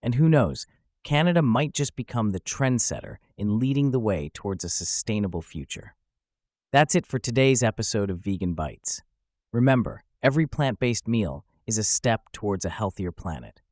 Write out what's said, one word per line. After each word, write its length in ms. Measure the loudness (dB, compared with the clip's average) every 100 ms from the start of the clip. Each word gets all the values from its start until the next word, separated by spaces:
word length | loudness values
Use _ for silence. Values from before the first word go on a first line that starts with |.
And 140 | -2 2
who 140 | 4
knows, 360 | 4 2 -2 -12 _ _ _
Canada 380 | -2 2 4 4
might 320 | 4 2 0
just 240 | -2 -4 -4
become 320 | -6 -2 -2
the 100 | -2
trendsetter 800 | -6 -2 0 2 0 -4 -10 -16 _ -6
in 220 | -2 0
leading 320 | 2 2 2
the 80 | 2
way 300 | 0 -2 -4
towards 300 | -8 -6 -6
a 60 | -4
sustainable 720 | -6 -4 -6 -2 -2 -2 -4
future. 540 | -8 -10 -10 -12 -14 _ _ _ _ _ _ _ _
That's 240 | 2 4 2
it 100 | 0
for 140 | -6
today's 440 | -2 4 4 6
episode 460 | 2 0 -2 -2 0
of 100 | -2
Vegan 340 | -4 -2 -2
Bites. 480 | -2 -6 -8 -10 -10 _ _ _ _ _
Remember, 520 | 2 4 4 0 -6 _ _
every 240 | 2 2 0
plant-based 580 | 0 -2 0 0 0 0
meal 380 | 0 0 -4 -14 _ -6
is 100 | -2
a 60 |
step 480 | 0 0 2 0 _
towards 320 | -8 -4 -2
a 60 | -4
healthier 420 | -4 -4 -4 -8
planet. 500 | -6 -8 -8 -12 -20 _